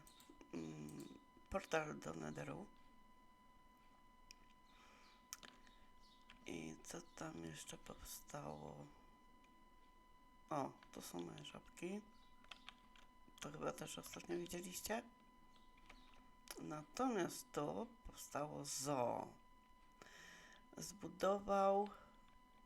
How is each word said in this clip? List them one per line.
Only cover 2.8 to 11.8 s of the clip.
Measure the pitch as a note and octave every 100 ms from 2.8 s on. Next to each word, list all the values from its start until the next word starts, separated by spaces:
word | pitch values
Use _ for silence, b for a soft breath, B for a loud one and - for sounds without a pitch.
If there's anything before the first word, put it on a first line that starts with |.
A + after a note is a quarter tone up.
| - - - - - B5+ B5+ C6 B5+ B5+ B5+ B5+ B5+ B5 B5 - B5+ - - B B B B B - - - B B B B - - - - - -
I | E2 D#2+ D#2+
co | - E3+ - -
tam | D#3+ D#3
jeszcze | E3 D3+ - -
powstało? | - - - - - D3 D3 D3+ D3 D3 D3 - - - - - - - B5 - - - - - - - -
O, | D3+ C3+ - -
tu | -
są | - F3
moje | E3+ - D3
żabki. | - - -